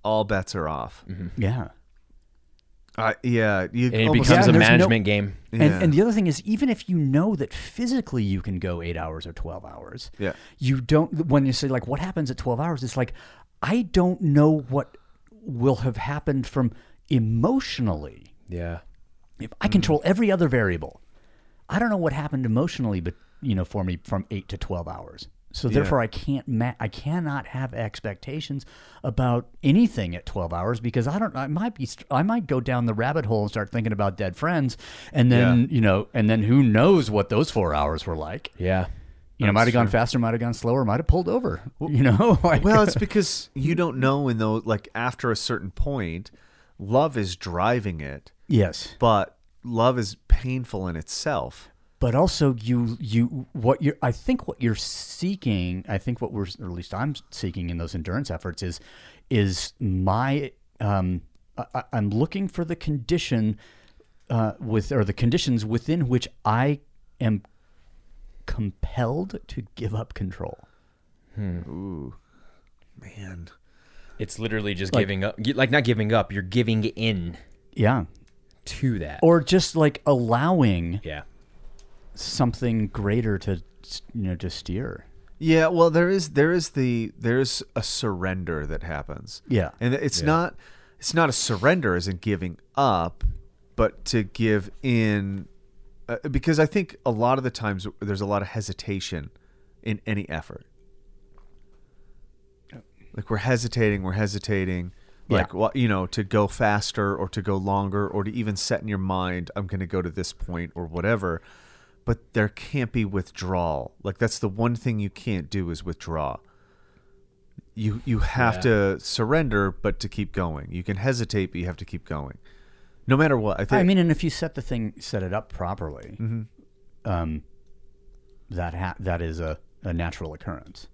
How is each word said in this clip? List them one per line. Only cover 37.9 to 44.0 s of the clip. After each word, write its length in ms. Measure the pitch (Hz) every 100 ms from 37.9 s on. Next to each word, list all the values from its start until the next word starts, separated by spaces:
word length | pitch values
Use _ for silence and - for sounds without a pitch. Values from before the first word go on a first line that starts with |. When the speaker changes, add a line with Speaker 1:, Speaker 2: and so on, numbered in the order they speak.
| 80 -
Speaker 3:
were 100 | 80
like? 360 | 76 85 - -
Speaker 2:
Yeah. 280 | 90 92 90 - - - - -
Speaker 3:
You 100 | 110
know, 40 |
Speaker 1:
That's 40 | 101
Speaker 3:
might 120 | 117
have 60 |
gone 120 | 120 110
Speaker 1:
true. 40 |
Speaker 3:
faster, 260 | 113 117 127
might 140 | 113
have 60 | 113
gone 140 | 120
slower, 320 | 117 117 131 117
might 140 | 110
have 60 | -
pulled 200 | 180 175
over. 340 | 226 247 85 - -
Speaker 1:
Well, 120 | 156
Speaker 3:
You 120 | 135
know, 360 | 135 107 233 170
<laughs> 40 |
like 200 | 175 156
Speaker 1:
well, 200 | 196 220
it's 120 | 202 202
because 540 | 202 214 175 - -
you 220 | 135 139 170
don't 220 | 170
know 320 | 127